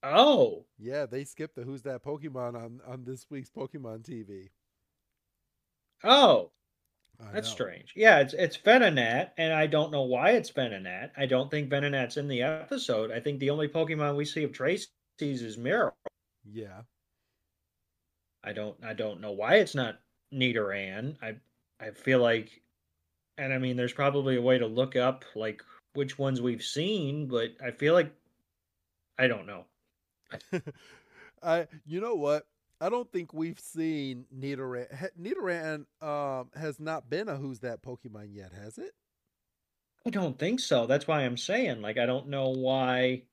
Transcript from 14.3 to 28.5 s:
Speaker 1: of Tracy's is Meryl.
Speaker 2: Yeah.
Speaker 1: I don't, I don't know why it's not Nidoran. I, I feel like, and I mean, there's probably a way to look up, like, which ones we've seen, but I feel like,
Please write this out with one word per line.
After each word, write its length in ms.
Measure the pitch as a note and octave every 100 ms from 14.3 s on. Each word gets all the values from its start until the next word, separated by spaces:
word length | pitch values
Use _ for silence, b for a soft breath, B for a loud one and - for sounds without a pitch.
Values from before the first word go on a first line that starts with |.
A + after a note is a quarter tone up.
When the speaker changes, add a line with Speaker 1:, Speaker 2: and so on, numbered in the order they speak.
| -
Speaker 1:
of 100 | C#3+
Tracy's 340 | - C3 G3+ - _ _ _
is 380 | D3 C3+ A#2 G#2+
Meryl. 360 | A#2+ G#3+ E3+ - - _ _ _ G#2
Speaker 2:
Yeah. 380 | G#2+ G#2 F#2 A#2+ _ _ _ _ _ _ _ _ _ _ _ _ _ _ _
Speaker 1:
I 100 | G#2
don't, 280 | G#2 G#2+ -
I 100 | A2+
don't 280 | A2 A2 F#2
know 100 | G#2
why 240 | G2 A2 G3
it's 200 | G3 C#3
not 240 | A#2+ G#2 _ _ _
Nidoran. 840 | C3+ B2+ A2+ G2+ G2 F#2+ G2 B2+ D3+
I, 160 | A2+ A2 _ _ _ _
I 120 | C#3
feel 280 | - - C3
like, 420 | A#2+ A2+ G#2+ - _ _ _ _ _ _ _ -
and 160 | C3+
I 40 | C3
mean, 200 | B2+ B2
there's 160 | B2
probably 420 | - C#3+ C#3+ C3+ B2+
a 40 |
way 160 | B2 B2+
to 100 | A#2
look 280 | A2+ C3 C3
up, 300 | B2+ C3 - G#2+
like, 280 | A2 G#2+ - B _
which 240 | - C3+ -
ones 220 | C#3 C3
we've 220 | B2 A#2
seen, 640 | - C#3+ F3 G#3+ C#3+ D3 C#3+
but 240 | B2 A2+ -
I 80 | B2+
feel 220 | A#2+ D3
like, 200 | F3 D3+ - _ _ _